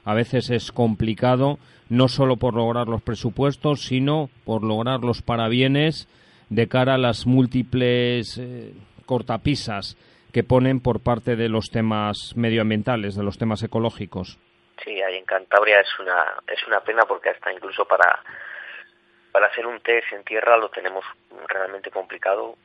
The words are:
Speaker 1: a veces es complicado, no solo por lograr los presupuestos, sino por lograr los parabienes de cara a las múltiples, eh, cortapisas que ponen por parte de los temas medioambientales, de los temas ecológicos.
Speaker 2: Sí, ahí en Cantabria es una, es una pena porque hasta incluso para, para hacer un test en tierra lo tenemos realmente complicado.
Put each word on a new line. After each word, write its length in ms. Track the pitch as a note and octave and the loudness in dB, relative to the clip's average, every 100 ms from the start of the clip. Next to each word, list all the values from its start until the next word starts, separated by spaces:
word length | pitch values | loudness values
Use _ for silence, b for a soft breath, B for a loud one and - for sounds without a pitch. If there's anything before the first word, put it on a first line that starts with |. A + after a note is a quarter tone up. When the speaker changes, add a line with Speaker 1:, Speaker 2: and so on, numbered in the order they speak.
| - | -2
Speaker 1:
a 80 | |
veces 340 | G#2+ A#2+ B2+ A2+ | 0 2 0 0
es 240 | A#2+ - | -2 -2
complicado, 840 | - A#2 G#2+ A2+ G#2 B2 B2+ C#3 D3 b b b | 0 0 0 -2 0 2 2 2 -2 b b b
no 180 | A#2 C3 | 4 4
solo 300 | - C3+ B2 | 4 2 2
por 160 | B2+ | 0
lograr 340 | A2+ A#2 A#2 A#2 | 0 0 0 -2
los 140 | A2+ | -2
presupuestos, 840 | - A2 B2 G#2 C#3 C3+ D3+ C#3+ | -4 -4 -4 0 0 0 -2 -2
sino 460 | - C3 C#3 D#3 C#3+ - - | -2 0 0 0 -4 -8 -6
por 180 | A2 | -2
lograr 360 | A2 G#2+ A#2 C3 | 0 0 0 -2
los 200 | A#2+ A2+ | -2 -2
parabienes 880 | - A#2 A2+ B2 C3 C#3 D#3 D#3 - b b b b | -2 -2 2 2 4 4 2 -2 -10 b b b b
de 200 | G#2+ A#2 | 0 2
cara 260 | C3 B2+ | 2 2
a 40 | C3 | 2
las 280 | B2 A2 B2 | 2 0 2
múltiples, 1120 | C3 B2 B2+ A#2+ B2+ B2 B2 B2 B2 A2 - | 4 4 0 -2 0 2 2 2 0 -4 -10
eh, 340 | B2 B2 A2 G2+ G#2 - | -12 -14 -16 -20 -20 -20
cortapisas 960 | - B2+ - A#2 - C#3 - G2+ - - b b b | -4 -4 -2 -2 -2 -2 -4 -8 -8 -14 b b b
que 100 | B2 | -2
ponen 380 | G#2+ B2+ C3 C3 | 2 4 4 2
por 200 | B2 G#2+ | 0 -2
parte 360 | - A#2 A2+ A#2 | 0 -2 0 -2
de 140 | A#2 | 0
los 200 | A2 G#2+ | 0 -2
temas 600 | A#2 A2 G#2+ G#2 G#2 - | 0 0 0 0 -2 -6
medioambientales, 840 | - A#2 A2+ A2 G#2+ G#2+ A#2+ G2+ G2 | -2 0 2 2 0 0 -2 -4 -4
de 80 | |
los 120 | G2+ F#2+ | -4 -4
temas 260 | A2+ G#2+ | -4 -2
ecológicos. 760 | A2+ A#2+ A2+ - G2+ G2 F#2 - _ _ _ - | -4 -2 -2 -4 -10 -10 -12 -14 _ _ _ -18
Speaker 2:
Sí, 200 | - G2+ | -10 -4
ahí 140 | F#2+ F#2 | -4 -4
en 100 | F#2 | -4
Cantabria 540 | F#2+ F#2+ G2+ G#2+ G#2 | -4 2 2 6 6
es 180 | F#2+ - | 6 0
una, 240 | F#2+ F2+ D#2 - - | -2 0 0 -4 -8
es 180 | G#2+ - | -8 -2
una 140 | G#2 | -2
pena 240 | - A2+ | 0 2
porque 240 | A2+ G2 - | 2 2 -2
hasta 240 | F#2 - | -4 -6
incluso 320 | F#2 G2 F#2+ | -8 -8 -4
para, 360 | G2+ F#2 F2+ - B B B B B B B _ _ _ _ | 0 4 4 4 B B B B B B B _ _ _ _
para 180 | G2 G2+ | 2 2
hacer 180 | - A#2 | 0 -6
un 140 | A2+ | -6
test 320 | - A#2 - | 0 0 0
en 120 | G#2 | -8
tierra 320 | - A2 A2 A#2 | -6 -2 4 4
lo 140 | G#2+ | 2
tenemos 340 | - F#2 F#2+ - - _ F#2+ - | -6 -8 -8 -10 -16 _ -16 -8
realmente 420 | F#2+ F#2+ G2 G2 | -6 -6 -8 -10
complicado. 680 | G2 F#2+ F2+ F#2+ G2+ A2+ A2+ | -10 -10 -6 -2 -2 -4 -12